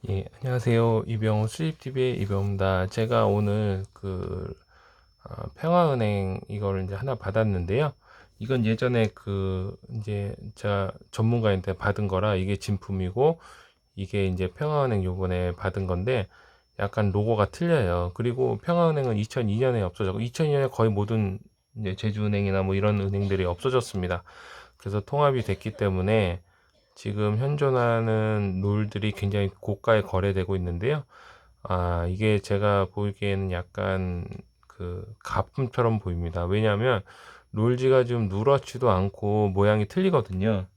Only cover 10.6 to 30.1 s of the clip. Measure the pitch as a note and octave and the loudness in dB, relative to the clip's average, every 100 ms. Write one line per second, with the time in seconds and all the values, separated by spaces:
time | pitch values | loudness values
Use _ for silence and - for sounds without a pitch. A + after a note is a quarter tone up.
10.6 | G#2+ G2+ F#2+ - - - A2+ A#2+ A2 F#2+ | -2 0 -2 -8 -12 0 2 4 2 2
11.6 | F#2 F2+ G2+ G2+ G#2 F#2 G#2+ F#2+ F#2+ G2 | 0 -2 -2 0 0 0 0 0 0 -4
12.6 | - G2+ - F#2+ F#2 G#2 D3 E3 - - | -2 -4 -4 -4 -4 2 2 2 -10 -20
13.6 | - _ _ - F#2+ G#2 F#2+ F2+ F#2 - | -20 _ _ -12 -4 0 0 0 -4 -2
14.6 | D3+ D3+ C3 G#2 F#2 F#2 F#2 F2+ F2+ F2 | -2 0 2 0 -2 -2 -2 0 -2 -2
15.6 | G2 G2 F#2 F2+ G#2 B2+ F#2+ - - _ | -4 -4 -2 -2 0 -2 -4 -12 -20 _
16.6 | _ - G2+ - G#2 G2 G#2+ G#2+ G2+ - | _ -8 -4 0 2 2 2 2 0 0
17.6 | E3+ D#3+ F#2+ F2 F2 - A#2 B2 B2+ A2 | 0 2 2 0 -2 -2 -4 0 -2 -2
18.6 | - F3 E3 D3+ C3 G#2+ G#2+ C3+ A2 G#2+ | -2 2 2 2 0 0 -2 -2 0 2
19.6 | C3 A#2+ F#2 - G2 G2 A#2+ - D#3 C#3+ | 2 2 -2 -2 -2 -2 -4 -2 0 2
20.6 | C3+ - A2+ G2+ G#2 A2 G2+ F#2+ - _ | 0 2 2 2 0 0 0 -2 -12 _
21.6 | _ A2 G#2 F#2+ A2 G#2 G#2 G2+ G2+ F#2+ | _ -6 -6 -2 -4 -2 0 0 2 2
22.6 | F#2+ G2 G#2 G#2 G2 G2 G2 F#2+ F2+ F2 | 2 2 2 2 0 0 0 0 0 0
23.6 | C3+ B2+ A2+ G2 F2+ F2 - - - - | 0 0 0 -4 -2 -4 -6 -20 -20 -20
24.6 | - _ G2+ G#2 - C#3+ D3 C3 A2 F#2+ | -20 _ -4 -4 -2 2 2 2 -2 -4
25.6 | A2 - G2+ F#2+ F#2 A2 F#2 F2 _ _ | -4 -2 0 2 2 2 2 -2 _ _
26.6 | _ _ _ - G#2+ G#2 G#2 G#2+ C3+ D3 | _ _ _ -12 -8 -2 0 0 0 0
27.6 | C#3+ B2+ A#2+ A#2 A2+ A2 G#2+ G#2+ G2+ F#2 | 2 2 2 2 2 2 2 0 0 0
28.6 | G2+ G#2 G#2+ G#2+ G#2+ - G2+ G2+ G2 - | 0 0 0 -2 -4 -2 -2 0 -2 -4
29.6 | - G2+ - G#2+ - | -6 -4 2 2 2